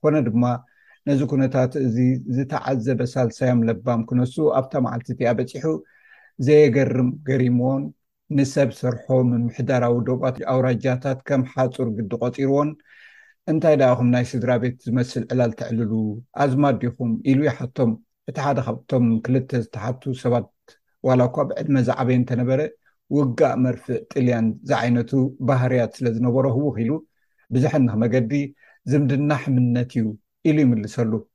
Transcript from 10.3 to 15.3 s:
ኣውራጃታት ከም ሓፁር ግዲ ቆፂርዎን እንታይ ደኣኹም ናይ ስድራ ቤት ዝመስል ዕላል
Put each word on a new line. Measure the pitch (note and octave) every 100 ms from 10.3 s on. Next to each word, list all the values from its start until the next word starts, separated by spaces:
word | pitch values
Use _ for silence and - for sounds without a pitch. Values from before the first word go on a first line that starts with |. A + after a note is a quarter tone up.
| B2
ኣውራጃታት | - C3 C3 A#2+ C3+ B2 C#3 C3
ከም | - C#3 B2+
ሓፁር | - C3 B2+ B2
ግዲ | G#2 G#2+ A#2
ቆፂርዎን | B2 B2 C3+ C#3 D3 D#3 _ - - - - _ -
እንታይ | D#3+ D#3+ D3
ደኣኹም | C3+ A#2+ B2
ናይ | B2
ስድራ | A#2+ B2+ B2 B2
ቤት | B2 B2+
ዝመስል | - B2 B2 -
ዕላል | G#2+